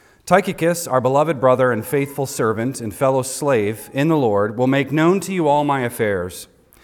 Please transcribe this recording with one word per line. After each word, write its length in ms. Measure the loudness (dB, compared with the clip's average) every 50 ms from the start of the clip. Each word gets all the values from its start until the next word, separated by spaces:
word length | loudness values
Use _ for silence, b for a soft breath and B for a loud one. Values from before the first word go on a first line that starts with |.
| b b b b b
"Tychicus, 600 | 2 2 2 2 0 -2 -2 0 0 0 -2 -2
our 140 | -2 0 0
beloved 400 | 2 2 2 2 2 2 0 2
brother 320 | 2 4 4 4 4 2 0
and 140 | 0 -2
faithful 400 | -2 -2 -2 -2 -2 -4 -6 -6
servant 560 | -6 -4 -2 -2 -2 0 -2 -2 -4 -6 -6 -8
and 100 | -10 -4
fellow 300 | -2 0 2 2 0 -2
slave 680 | -4 -6 -4 -2 0 2 2 2 0 -2 -6 -10 -8 -4
in 140 | 0 0 2
the 80 | 2
Lord, 420 | 2 2 2 2 2 0 0 0 0
will 80 | 0
make 260 | 2 2 2 0 0 0
known 280 | 2 4 4 2 2
to 120 | 0 -4 -4
you 160 | 0 0 2
all 160 | 2 2 0
my 160 | 0 -2 -2
affairs, 680 | -2 -4 -2 -2 -2 0 0 -2 -4 -6 -8 -12 -16 -20 _ _ _ _ b b